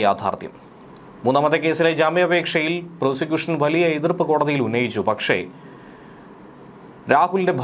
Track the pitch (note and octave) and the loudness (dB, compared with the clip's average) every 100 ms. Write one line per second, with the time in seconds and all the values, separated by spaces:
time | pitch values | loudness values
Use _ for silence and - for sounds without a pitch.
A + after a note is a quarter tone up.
0 | G2+ G2 G2+ F2+ F2 - - - - - | 2 0 -2 -6 -10 -18 -20 -20 -20 -20
1 | - - A#2 C#3 D3 D#3 D#3 D#3 E3 D#3 | -20 -6 0 2 2 2 0 2 2 2
2 | D#3 F3 F3 F3 D#3+ E3+ D#3 F3 E3+ - | 2 2 2 0 0 -2 -2 -4 -8 -4
3 | C3+ C3+ D#3 D#3+ - D#3+ D3 E3+ E3+ D3+ | -2 -2 -2 -2 -2 0 0 2 0 0
4 | E3 F3 D#3 D3+ D3 C#3+ A2+ A#2+ A#2+ G#2+ | -2 0 0 2 2 0 0 0 -2 -2
5 | G2 G#2+ - G2 F2+ - - - - - | -2 -2 0 -2 -2 -14 -20 -20 -20 -20
6 | - - - - - - - - - - | -20 -20 -20 -20 -20 -20 -20 -20 -20 -10
7 | - C3 F3+ F#3+ F3+ C3 | 0 2 2 0 -2 0